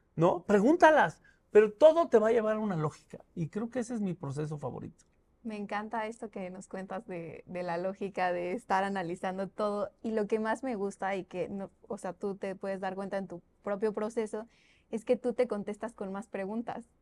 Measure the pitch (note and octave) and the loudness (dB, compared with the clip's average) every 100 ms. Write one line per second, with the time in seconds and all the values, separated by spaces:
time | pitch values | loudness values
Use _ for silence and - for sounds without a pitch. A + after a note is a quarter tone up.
0 | _ - E3+ F4 - G#3 A3 F4 D#4+ D4 | _ 2 2 2 4 4 6 8 8 8
1 | F3 - _ _ _ G#3 G#3+ G#3+ D#4 D#4+ | 4 0 _ _ _ 6 6 8 8 8
2 | E4+ A3+ G#3+ A#3 G#3+ G#3+ G#3+ E3 D3+ - | 6 6 6 2 2 0 -2 0 -2 -4
3 | _ - - - D#3 G3+ A#3 B3+ A#3+ A#3+ | _ -20 -14 -6 -6 -4 -6 -6 -6 -4
4 | G3+ E3+ C#3 C#3 D3+ D3+ C3+ - - - | -4 -4 -8 -6 -6 -6 -8 -8 -12 -16
5 | _ _ _ _ A#3 G#3+ G3+ G#3 G#3+ A3+ | _ _ _ _ -10 -8 -6 -6 -4 -6
6 | G#3+ A#3 A3 G3+ F#3 F#3 - F#3+ F#3+ F#3+ | -6 -8 -12 -10 -10 -10 -12 -12 -8 -10
7 | A3+ F3 E3 - - F3 F3+ E3+ F#3 G3 | -8 -10 -10 -14 -10 -8 -4 -4 -4 -4
8 | G3 G3 F#3 F3+ F3 G#3 - F#3+ G3 G3 | -6 -2 0 0 -2 -6 0 0 0 -2
9 | E3 F#3 F#3+ F#3 G3 - G#3+ G#3 G3+ _ | -4 -6 -6 -4 -6 -2 -2 -2 -6 _
10 | A3+ A3 G#3 A3 A3 A3+ F3+ F#3+ G3 - | -4 -2 0 0 0 -2 -4 -4 -4 -4
11 | F#3+ G3 F3 F3+ D#3+ G3 F#3+ _ - G3+ | -4 -4 -6 -6 -6 -6 -10 _ -12 -8
12 | F#3+ F3 G3+ G3 G3 F#3+ G3 F#3+ F#3+ F#3 | -8 -6 -6 -6 -6 -6 -6 -4 -4 -6
13 | G3 G3 F#3 F3 _ _ G3+ G3+ G#3+ G#3 | -4 -4 -6 -10 _ _ -6 -2 0 0
14 | G#3+ A3+ G#3+ G#3 A#3 _ _ _ - A3+ | -4 -2 -4 -6 -10 _ _ _ -8 -6
15 | - B3 B3 A#3 B3 G#3 G3+ G#3 A3 - | 0 0 0 0 0 0 -6 -6 -8 -8
16 | G3 G3 - G3 F#3+ A3+ A#3 - A#3 _ | -8 -8 -8 -8 -6 -6 -6 -10 -12 _